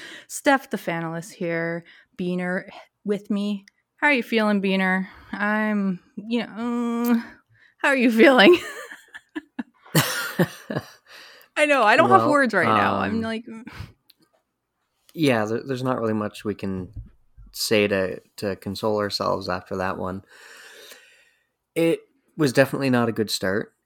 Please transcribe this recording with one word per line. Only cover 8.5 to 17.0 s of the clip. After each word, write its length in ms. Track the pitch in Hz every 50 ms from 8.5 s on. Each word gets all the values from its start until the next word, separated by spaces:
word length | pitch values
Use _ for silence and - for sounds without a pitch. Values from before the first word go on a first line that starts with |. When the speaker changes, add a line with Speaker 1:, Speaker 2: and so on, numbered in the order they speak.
| 359 -
Speaker 1:
<laughs> 60 | - - - - - - - - - _ - - _ _ - 320 - _ _ - - _ _ _ _ - - 160 - - - - - - - - 180 - - - - - - - - - - - _ - - - - - - - - _ - -
I 60 | 302
know, 180 | 294 285 269 226
I 120 | 208 226 294
don't 120 | 330 349
have 120 | 381 381
Speaker 2:
Well, 100 | - 294
Speaker 1:
words 220 | 294 285 269 233 208
right 140 | 190 160 -
now. 300 | - 104 101 - - -
I'm 180 | - - 214
Speaker 2:
um, 60 | 226
Speaker 1:
like, 240 | 226 226 226 226 233 233
mm. 160 | 226 226 233 - - - - - - _ _ _ _ _ _ _ _ _ _ _ _ _ _ _ _ _ _ _ _ _ _ _ -
Speaker 2:
yeah, 320 | 170 160 135 123 110 107
there, 180 | 107 110 123 -
there's 180 | 135 131 123 131
not 160 | 131 127 113
really 140 | 113 110 107
much 320 | 107 104 104 - - -
we 80 | 107 98
can 360 | - - 98 95 95 90 87 - -